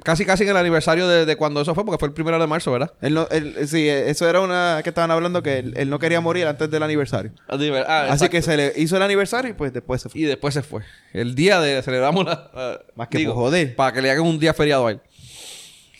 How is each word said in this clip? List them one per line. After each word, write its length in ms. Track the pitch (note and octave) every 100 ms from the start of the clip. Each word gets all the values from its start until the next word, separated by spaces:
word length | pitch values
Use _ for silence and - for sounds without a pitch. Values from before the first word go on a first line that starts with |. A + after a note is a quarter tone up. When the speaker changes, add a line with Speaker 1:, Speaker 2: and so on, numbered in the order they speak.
Speaker 1:
casi, 220 | - E3 G3
casi 180 | F#3
en 60 | G3+
el 60 | G3
aniversario 500 | F3 E3 E3 E3 F3+
de, 160 | E3+
de 120 | D#3+ D3+
cuando 260 | D3+ D3
eso 120 | D3
fue, 120 | E3 G#3+
porque 120 | E3
fue 100 | D3
el 60 |
primero 240 | D3+ D#3+ E3
de 80 | D#3+
marzo, 240 | D#3 -
¿verdad? 220 | B2 D3 -
Speaker 2:
Él 140 | B2+
no, 120 | D#3 E3
él, 260 | D#3+ D3+ - C#3+
sí, 220 | D#3+ D3+
eh, 220 | C#3+ A#2+
eso 180 | D3 E3+
era 140 | F3
una 380 | F#3+ F3+ F3 D#3+
que 60 | E3+
estaban 200 | E3 E3
hablando 320 | E3 F3 F3+
que 160 | D#3 C3+
él, 140 | B2 B2
él 120 | C#3
no 100 | C#3+
quería 220 | D#3+ E3+
morir 260 | E3 F3 E3
antes 240 | D3 D#3
del 120 | D#3
aniversario. 500 | D#3 D3+ C3+ A#2+ G#2 - -
Speaker 1:
Ah, 80 | C#3
de 140 | D3+
ver-, 160 | C3 C3
ah, 140 | D#3+
Speaker 2:
Así 80 | C#3
Speaker 1:
exacto. 180 | C#3+ F3+
Speaker 2:
que 100 | E3+
se 140 | D#3 D3+
le 140 | C#3+ -
hizo 200 | D#3+ F#3
el 40 |
aniversario 480 | G3 G3 G3 A#3 C4
y 40 |
pues 180 | G3+ C#3+
después 300 | B2 - B2+
se 80 | A#2
fue. 100 | C#3+
Speaker 1:
Y 40 |
después 280 | D#3 C3+ C#3+
se 100 | C#3+
fue. 200 | B2 A2 G#2 - _
El 200 | - A#2+
día 260 | B2 F3+ F#3+
de 200 | D3+ C3+
celebramos 440 | B2 B2+ C3+ F3+ E3+
la, 240 | D#3+ -
la 260 | B2+ B2+ - -
Speaker 2:
Más 140 | - A#2+
que 100 | D3+
Speaker 1:
digo, 140 | D3+
Speaker 2:
por 100 | A#2
joder. 300 | A#2+ F3 D3
Speaker 1:
para 180 | A#2 C3
que 80 | A#2+
le 80 | C3
hagan 140 | C3+ E3+
un 120 | D#3+
día 140 | D#3
feriado 340 | D#3 D3+ C#3 A#2
a 40 |
él. 80 | G2+ - _ - - - - - - _ -